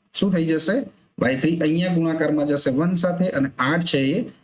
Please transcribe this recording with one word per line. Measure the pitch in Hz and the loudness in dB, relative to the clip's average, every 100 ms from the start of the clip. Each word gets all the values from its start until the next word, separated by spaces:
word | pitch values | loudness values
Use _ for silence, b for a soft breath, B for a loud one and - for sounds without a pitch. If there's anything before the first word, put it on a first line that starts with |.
| _ | _
શું | - 196 | -4 0
થઈ | 175 160 | 0 0
જશે? | 156 190 247 - - _ - | 0 0 -2 -4 -14 _ -4
વાય | 123 135 | -2 0
થ્રી | 156 170 | 0 0
અહીંયા | 156 170 180 | 0 0 2
ગુણાકારમાં | 170 165 156 151 151 143 | 0 0 0 0 0 0
જશે | 143 147 | 0 0
વન | 131 180 | 0 0
સાથે | 175 180 175 170 | 0 0 0 0
અને | 139 135 - | 0 -2 -2
આઠ | 131 170 | 0 0
છે | 170 139 | 0 0
એ | 135 196 - B | 2 0 -4 B